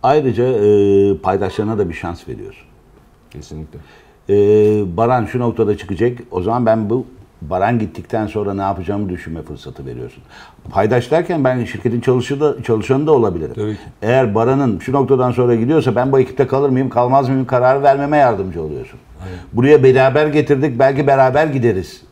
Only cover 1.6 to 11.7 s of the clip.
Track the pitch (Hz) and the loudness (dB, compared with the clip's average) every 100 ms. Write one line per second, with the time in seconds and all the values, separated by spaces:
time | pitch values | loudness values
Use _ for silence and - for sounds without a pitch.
1.6 | 104 110 92 82 87 82 - 55 50 - | -4 -2 -4 -4 -10 -12 -14 -14 -14 -20
2.6 | - _ _ _ _ _ _ 73 73 78 | -20 _ _ _ _ _ _ -20 -16 -16
3.6 | 78 76 - - _ _ - 101 104 107 | -16 -18 -20 -20 _ _ 0 2 4 6
4.6 | 107 107 98 85 117 123 101 123 120 110 | 4 2 -2 -2 0 0 -2 -2 -4 -2
5.6 | 107 101 92 95 117 123 - 90 92 120 | -2 -2 -6 -2 -2 -2 -8 -6 -2 -2
6.6 | 117 113 104 120 120 - - _ 73 92 | 0 0 0 -4 -6 -16 -20 _ -8 -2
7.6 | 101 120 107 - - 113 104 107 101 98 | 0 0 -4 -10 -8 -6 -4 -4 -6 -4
8.6 | 98 95 90 104 101 90 - 80 78 76 | -4 -6 -6 -6 -6 -8 -10 -12 -12 -16
9.6 | - 64 67 60 60 - - - - - | -16 -16 -14 -14 -16 -18 -20 -20 -20 -20
10.6 | - 95 107 - - 160 175 170 131 127 | -6 -2 2 0 0 -2 0 -2 0 -2
11.6 | 107 | -6